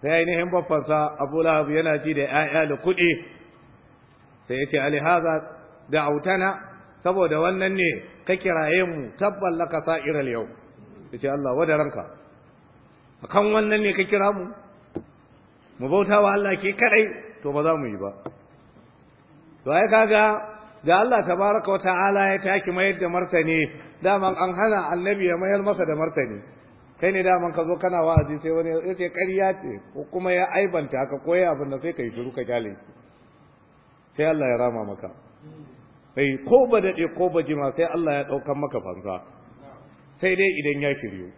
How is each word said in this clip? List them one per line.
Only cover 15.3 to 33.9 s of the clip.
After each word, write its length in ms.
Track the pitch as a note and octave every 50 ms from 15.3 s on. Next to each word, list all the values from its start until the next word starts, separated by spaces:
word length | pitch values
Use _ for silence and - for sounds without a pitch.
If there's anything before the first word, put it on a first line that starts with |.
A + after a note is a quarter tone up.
| - _ _ _ _ _ _ - - -
mu 100 | B2 C3+
bauta 320 | D#3 G3 G3+ G3 G#3 G#3
wa 100 | G#3 G3+ G3
Allah 220 | G3+ G#3 G3 F#3+
ki 160 | F#3 F#3+ F#3+
kaɗai, 720 | G3 - A#3 B3 G#3 A3+ A3 G3+ - - - - - - -
to, 80 | C#3+
ba 120 | C#3+ D3 D3+
za 120 | D#3+ E3
mu 100 | D3+ C#3+ A#2+
yi 100 | G#2 G2
ba." 120 | F#2+ G2 G2+ - - - - - - - - - - - _ - - _ _ _ - - _ _ _ _ - - - - - - -
To, 60 | B2+
ai 160 | D3 E3+ G#3 A3
kaga 340 | G#3+ A3 A3 G#3+ G#3+ G#3 G#3+ G#3+ G#3+ G#3+ - - - - - - - - -
da 140 | D3 F3 F#3
Allah 180 | A3 B3 B3+ A3 F3 E3
tabaraka 400 | F3 F3+ G3 G3+ G#3 G#3+ - G3
wa 60 | G3 F#3+
ta'ala 540 | F#3 F#3 F#3 F3+ F#3+ G3 G3+ G3+ G3 G3
ya 60 | G3 F#3+
taki 320 | G3 F#3+ F#3+ G3+ F#3+ F#3
mayar 260 | F3 F3+ F#3+ G3 F#3+ E3
da 100 | F3+ F3
martani, 580 | E3+ F3+ F3+ F3 F3+ E3+ D#3+ D#3+ D#3+ D#3+ D#3 - - - - - - -
daman 300 | - F#3 G3+ G3 F#3+ F#3+ F#3
an 200 | E3 F3+ F#3 F3+
hana 400 | F3 G#3 A3+ G#3+ G3 E3+ - E3+
annabi 300 | F3 F3+ G3 G#3 G3+ F#3+ F3+
ya 80 | E3+
mayar 240 | E3+ F#3 F#3+ G3 G3+
masa 240 | G3 G#3 G3+ - F3+
da 100 | D#3 D#3
martani. 440 | D3+ D#3 D#3+ D#3 D#3 C3+ A#2 G#2+ G2+ F#2+ - - - - - - - - - - -
Kai 120 | - F#3
ne 120 | F#3+ F#3+ F#3
daman 280 | F#3 F#3 F3+ F3 F3 D#3
ka 100 | E3+ E3
zo 120 | D#3+ F3 E3
kana 240 | F#3 F#3 F3+ F3 D#3+
wa'azi, 360 | D#3+ E3 D3+ C#3 C#3 D3+ D3 D3+
sai 80 | D#3+
wani 180 | D#3+ D#3+ E3 E3
ya 240 | D#3+ E3 E3 F#3 F#3+
ce 140 | F3+ F3+ F3
ƙarya 460 | F3 F3 E3+ F3+ F#3+ F#3+ F#3+ F#3+ F#3+
ce, 160 | F#3+ - C#3 A2 G2 - - -
ko 100 | C#3 D3 -
kuma 200 | - F3+ F#3 F#3 F3+
ya 100 | F3+ F3+ -
aibanta 460 | - F#3 G3+ F#3+ E3+ E3 D3 C3 - C3
haka, 240 | C#3 C#3 C#3+ C#3 -
ko 100 | D#3+ E3+
ya 180 | F3+ F#3 F3
abin 180 | D#3 C#3 C#3+ C#3
da, 80 | C#3 C3
sai 140 | B2 E3+ E3+
ka 100 | - B2+
yi 80 | A#2
shiru 200 | G#2+ A#2 A#2+ B2+ B2+
ka 80 | - B2
kyale. 320 | G2+ A#2+ A#2+ A2+ G#2+ G2 G2 - - - - - - _ _ _ - _ _ - _ _ _ _ _ _ _ _ _